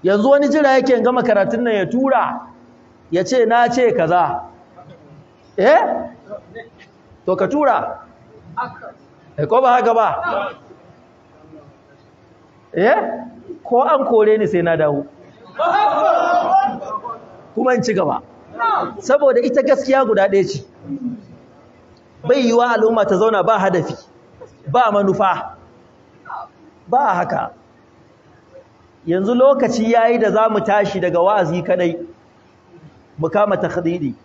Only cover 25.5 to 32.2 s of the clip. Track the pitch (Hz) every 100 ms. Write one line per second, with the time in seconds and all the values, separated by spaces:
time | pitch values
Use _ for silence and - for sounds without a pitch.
25.5 | - - - _ _ _ _ - - -
26.5 | _ - _ - 240 269 175 180 - -
27.5 | - _ _ _ _ _ _ _ _ _
28.5 | - - _ _ _ 165 175 196 247 262
29.5 | 262 - 240 226 233 233 240 208 202 220
30.5 | 214 208 208 202 196 180 170 180 208 170
31.5 | 175 175 180 175 165 - -